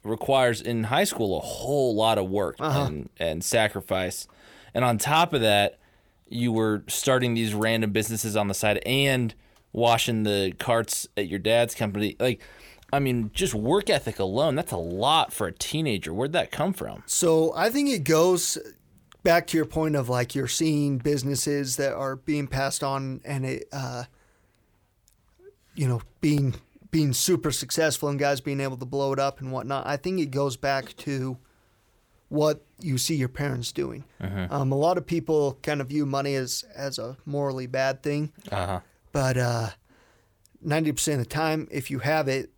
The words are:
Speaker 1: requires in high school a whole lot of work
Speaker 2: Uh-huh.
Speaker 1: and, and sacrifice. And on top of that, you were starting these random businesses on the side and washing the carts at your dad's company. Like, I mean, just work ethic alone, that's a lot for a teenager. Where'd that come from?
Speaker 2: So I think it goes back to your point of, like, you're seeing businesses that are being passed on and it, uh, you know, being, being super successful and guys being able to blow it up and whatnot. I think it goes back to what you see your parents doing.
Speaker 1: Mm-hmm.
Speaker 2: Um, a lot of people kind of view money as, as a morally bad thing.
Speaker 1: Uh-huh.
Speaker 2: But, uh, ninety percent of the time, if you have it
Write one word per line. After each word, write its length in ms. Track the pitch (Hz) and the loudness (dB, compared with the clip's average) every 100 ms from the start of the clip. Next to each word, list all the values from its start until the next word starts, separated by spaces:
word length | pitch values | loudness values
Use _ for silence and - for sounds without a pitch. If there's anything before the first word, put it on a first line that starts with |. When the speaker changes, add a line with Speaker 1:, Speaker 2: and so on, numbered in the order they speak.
Speaker 1:
requires 560 | 104 110 - 135 127 113 | -4 -4 2 4 4 2
in 240 | - 117 | -2 -2
high 180 | 110 139 | 0 0
school 340 | 202 - 107 87 | 0 0 -2 -2
a 40 | |
whole 520 | - - - 143 127 107 | -4 -8 -2 0 2 4
lot 220 | 110 110 | 4 2
of 120 | 92 | 0
work 240 | 98 87 - | 0 -2 -2
Speaker 2:
Uh-huh. 220 | 156 139 | -2 0
Speaker 1:
and, 240 | 139 76 - - | 0 -4 -10 -4
and 240 | 82 80 | -4 -2
sacrifice. 880 | - 117 107 98 - 95 92 - - - - - - | 0 2 2 0 -4 -2 -2 -6 -14 -20 -20 -20 -8
And 120 | - | 0
on 120 | 123 113 | 2 2
top 340 | 139 156 170 | 2 2 2
of 80 | 143 | 2
that, 400 | 110 101 101 - _ _ _ _ _ | 4 4 4 -2 _ _ _ _ _
you 240 | 120 120 | -2 0
were 320 | 110 110 107 - | 2 2 0 -2
starting 480 | - - 127 123 | -4 2 2 2
these 180 | 117 113 | 0 0
random 380 | 104 113 113 107 | 0 2 2 2
businesses 460 | 104 107 110 113 107 | 0 -2 -4 -2 0
on 100 | 104 | 0
the 80 | |
side 240 | 95 107 101 - | 0 2 2 2
and 480 | 131 139 127 117 - _ _ _ | 2 4 2 0 -4 _ _ _
washing 500 | - 117 113 - 113 | 2 4 4 2 0
the 300 | 107 101 95 - | 2 2 0 -4
carts 480 | - 117 110 - - - | 0 0 0 -6 -6 -6
at 120 | 95 | -4
your 100 | 95 | -2
dad's 360 | 107 117 117 | 2 4 2
company. 420 | - 107 101 104 - | 0 -4 0 -2 0
Like, 220 | 127 113 - - - - - | 0 0 -8 -20 -20 -20 -4
I 80 | 139 | 0
mean, 300 | 135 123 107 | 2 0 -2
just 200 | - 190 | -2 -2
work 360 | 110 110 185 202 | 0 2 2 2
ethic 280 | 151 - - | 0 0 -2
alone, 360 | 95 107 156 | -2 2 2
that's 180 | 139 170 | 0 -2
a 60 | 90 | -4
lot 520 | 85 90 127 160 - | -4 0 2 4 2
for 140 | - 95 | -2 -6
a 40 | |
teenager. 640 | - - 151 156 101 78 | -4 -6 -2 -2 -2 -4
Where'd 180 | 90 139 | -4 -2
that 180 | 160 - | -2 -2
come 220 | - 160 | -2 -2
from? 300 | 185 55 50 | -2 -8 -10
Speaker 2:
So 480 | - - 170 160 160 | -4 0 4 4 4
I 140 | - 202 | 2 0
think 220 | 269 285 | 2 0
it 120 | 226 | 0
goes 520 | 135 160 180 180 - - - - _ _ _ - | 2 4 6 4 0 -4 -8 -20 _ _ _ -2
back 240 | 175 170 170 | 4 4 4
to 100 | 165 | 0
your 80 | 156 | 0
point 280 | 160 156 | 0 2
of, 140 | 147 123 | 0 0
like, 260 | 127 123 | 0 0
you're 140 | 139 127 | -2 -2
seeing 480 | - 160 147 143 135 | 0 2 2 2 0
businesses 800 | 147 147 131 135 - 147 135 123 | 0 0 0 -2 0 -2 -2 -2
that 160 | 139 | -2
are 240 | - 135 131 | -2 -4 -4
being 300 | - 147 143 | -2 -2 -2
passed 360 | 135 135 - | -2 -2 -2
on 380 | 139 135 135 131 - | -2 -2 -4 -8 -6
and 180 | 139 | -4
it, 240 | 131 135 - | -4 -6 -8
uh, 320 | 139 127 123 123 _ _ _ _ _ _ _ _ _ _ _ _ _ 381 _ _ | -8 -8 -8 -12 _ _ _ _ _ _ _ _ _ _ _ _ _ -20 _ _
you 120 | - 135 | -4 -2
know, 140 | 120 - _ | -2 -6 _
being, 340 | 156 147 135 - _ _ - | 2 2 0 -2 _ _ -2
being 220 | 160 147 | 2 2
super 380 | 123 - 170 160 | 2 2 2 0
successful 580 | 135 127 - 160 - 147 | -4 -4 0 2 2 -2
and 100 | 143 | 0
guys 220 | 143 139 | 0 0
being 200 | 147 139 | -2 -2
able 160 | 139 127 | -4 -6
to 80 | |
blow 280 | 123 139 139 | -6 -2 0
it 60 | 135 | 2
up 220 | 139 139 | 0 -2
and 120 | 131 | -8
whatnot. 340 | 131 117 139 - | -6 -4 -4 -2
I 100 | 143 | -4
think 240 | 185 190 | -2 -2
it 100 | 143 | -2
goes 260 | 135 143 120 | 0 -2 0
back 400 | 139 135 123 - | -2 -2 -4 -10
to 400 | - 135 131 127 _ _ _ _ _ _ _ _ _ | -6 -4 -4 -6 _ _ _ _ _ _ _ _ _
what 340 | 151 151 151 _ - | 2 2 0 _ -10
you 180 | 175 131 | -4 -2
see 160 | - | 0
your 140 | 160 127 | 0 -2
parents 440 | 131 143 123 120 | -2 -4 -4 -6
doing. 320 | - 135 120 - _ | -4 -6 -6 -16 _
Speaker 1:
Mm-hmm. 320 | 95 98 92 | -6 -4 -4
Speaker 2:
Um, 200 | 143 135 | 0 0
a 40 | 135 | 2
lot 220 | 160 180 | 2 2
of 80 | - | 0
people 520 | 165 - 156 143 131 | -4 2 2 2 0
kind 180 | - 147 | -4 -4
of 80 | 127 | -2
view 160 | 151 | -2
money 300 | 143 139 139 | 0 0 0
as, 300 | 139 127 - - | -2 -2 -6 -8
as 240 | - 139 131 | -8 -8 -6
a 180 | 117 135 | -10 -12
morally 420 | - 143 139 131 127 | -8 -4 -2 -4 -4
bad 360 | 131 135 135 | 0 0 0
thing. 300 | 147 147 151 _ - | -2 -2 -4 _ -6
Speaker 1:
Uh-huh. 300 | 101 90 90 - _ _ | -4 -2 -4 -8 _ _
Speaker 2:
But, 240 | 147 131 127 | -2 0 2
uh, 300 | 120 117 110 - _ _ _ _ _ _ _ _ | 0 0 -4 -8 _ _ _ _ _ _ _ _
ninety 320 | 160 151 156 | -2 0 0
percent 280 | 139 - 143 | 0 0 0
of 80 | 117 | -2
the 60 | |
time, 340 | 151 160 156 - | -2 0 0 -4
if 200 | 143 - | -8 -6
you 100 | 135 | -4
have 280 | 131 156 139 | 0 0 2
it 220 | 131 - | -2 -4